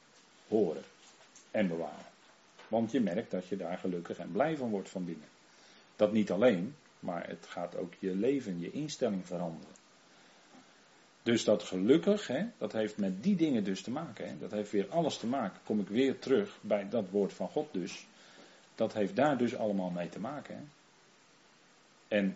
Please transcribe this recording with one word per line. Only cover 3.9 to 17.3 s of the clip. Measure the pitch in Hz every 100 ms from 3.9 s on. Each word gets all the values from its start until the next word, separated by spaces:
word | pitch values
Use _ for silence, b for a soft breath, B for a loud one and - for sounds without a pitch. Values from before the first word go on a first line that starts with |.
| 90 85 110
en | 87
blij | 90 151 156
van | 123
wordt | 101 92
van | 95
binnen. | 85 78 - - - B B B B -
Dat | 104
niet | 110 98
alleen, | 92 123 92 85 - - -
maar | 101 87 -
het | 98 -
gaat | - 87 -
ook | 90 -
je | 92
leven, | 92 117 139 110 87
je | 85
instelling | - 151 - 120 98 87
veranderen. | 87 85 80 - - - - B B B B B B B B B B B -
Dus | 120 117
dat | - 104
gelukkig, | - 92 104 156 165 208 -
hè, | 127 226 -
dat | 107
heeft | 110 110 -
met | - 92
die | 151 190
dingen | 160 120
dus | 98 95
te | -
maken. | 139 165 104 92
Hè. | -
Dat | -
heeft | 104 104
weer | 202 196
alles | 165 151 -
te | 110
maken. | 135 104 -
Kom | - 110
ik | 95
weer | 107 135 120
terug | - 123 101 -
bij | 107 104 98
dat | 117 92
woord | 101 95